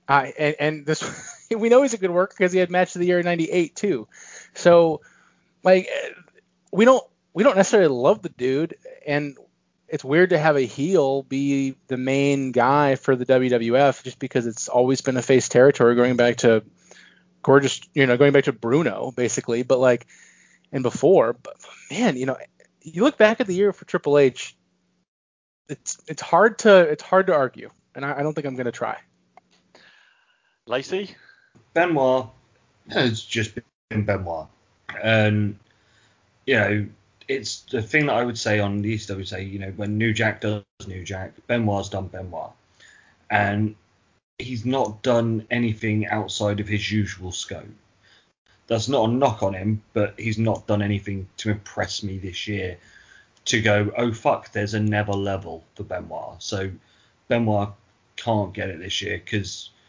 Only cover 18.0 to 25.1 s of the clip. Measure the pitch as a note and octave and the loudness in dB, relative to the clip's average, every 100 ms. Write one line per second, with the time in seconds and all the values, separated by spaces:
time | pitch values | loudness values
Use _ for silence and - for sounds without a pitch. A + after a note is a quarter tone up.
18 | C3 A#2+ C#3+ C#3 C#3 A#2 A2+ C#3+ C#3+ G#2 | 2 6 6 6 2 -2 0 0 0 -4
19 | B2+ B2 A#2+ - - A#2 B2 B2+ B2+ A#2+ | -8 -4 -4 -4 -4 -4 0 2 4 2
20 | - _ _ _ _ _ _ C3 B2 - | -2 _ _ _ _ _ _ -6 -4 0
21 | D3 F#3 A2+ B2 - - - - - F#3 | 4 4 4 -2 -12 -20 -20 -20 -12 -2
22 | A#3+ B2+ C3 B2+ - _ _ _ - E3 | -2 -2 -4 -6 -10 _ _ _ -14 0
23 | C4+ - G#3+ A3+ G3+ F3+ G3+ - - F3 | 0 4 2 2 -4 0 0 -2 -6 -6
24 | D3 C#3+ C3+ - - _ _ _ _ _ | 2 4 4 2 -16 _ _ _ _ _
25 | _ | _